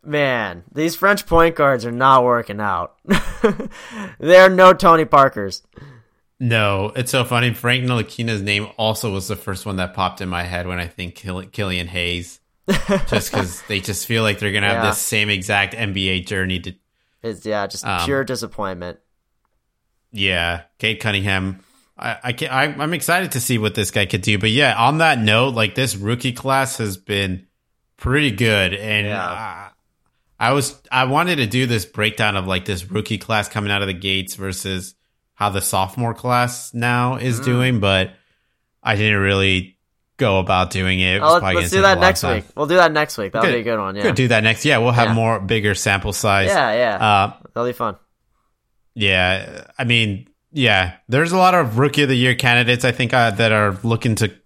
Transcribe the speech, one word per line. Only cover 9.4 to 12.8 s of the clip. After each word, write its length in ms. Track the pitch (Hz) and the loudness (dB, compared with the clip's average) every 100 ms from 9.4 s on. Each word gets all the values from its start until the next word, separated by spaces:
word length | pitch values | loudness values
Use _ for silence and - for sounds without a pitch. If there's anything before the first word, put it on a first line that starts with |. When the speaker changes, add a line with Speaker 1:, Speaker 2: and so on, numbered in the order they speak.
| - 95 | -8 -8
Speaker 2:
one 120 | 107 95 | -6 -6
that 180 | 90 | -6
popped 260 | - 92 90 | -4 -4 -4
in 80 | 92 | -8
my 140 | 87 | -6
head 240 | 90 90 90 | -6 -6 -6
when 120 | 90 | -6
I 80 | 82 | -8
think 280 | - 90 | -10 -12
Kill-, 300 | - 101 90 92 | -12 -10 -10 -10
Killian 400 | - 101 90 87 | -8 -4 -4 -6
Hayes. 520 | 92 87 87 87 - _ _ - | -4 -4 -4 -8 -18 _ _ -2
Speaker 1:
<laughs> 400 | 190 | -2